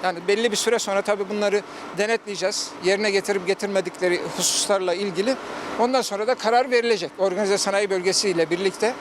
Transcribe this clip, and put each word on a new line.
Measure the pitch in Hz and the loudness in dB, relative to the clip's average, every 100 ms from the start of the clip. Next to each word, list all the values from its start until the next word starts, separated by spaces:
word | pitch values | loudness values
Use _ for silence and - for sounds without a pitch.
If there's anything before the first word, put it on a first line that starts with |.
Yani | 185 170 175 | -2 -2 0
belli | 202 233 | 2 2
bir | 202 | 2
süre | - 233 | 2 0
sonra | - 196 | 2 -2
tabii | 196 202 190 | 0 -2 0
bunları | 208 208 202 - - - 170 | 0 2 0 -2 -14 -12 -4
denetleyeceğiz. | 208 226 - 196 185 214 - - | 0 0 -2 -4 -2 -2 -8 -2
Yerine | 180 196 214 | 0 2 2
getirip | 196 190 196 180 | 0 0 -2 0
getirmedikleri | 196 202 196 180 - 180 175 170 - | -2 0 -2 -2 -2 0 0 -4 -2
hususlarla | 175 - - 202 185 | -2 0 2 2 2
ilgili. | 175 202 170 208 262 - - - - | -2 -2 -2 0 -2 -6 -10 -8 -2
Ondan | 240 262 | 2 2
sonra | 233 202 220 | 0 -4 -2
da | 254 | 0
karar | 214 240 262 | 2 2 4
verilecek. | 247 233 208 165 - | 2 2 0 -2 0
Organize | 190 180 202 196 | 0 2 0 2
sanayi | 202 196 208 | 2 2 2
bölgesiyle | 190 180 180 208 170 160 | 0 2 2 2 2 2
birlikte | 175 190 185 214 254 | 2 0 0 -2 0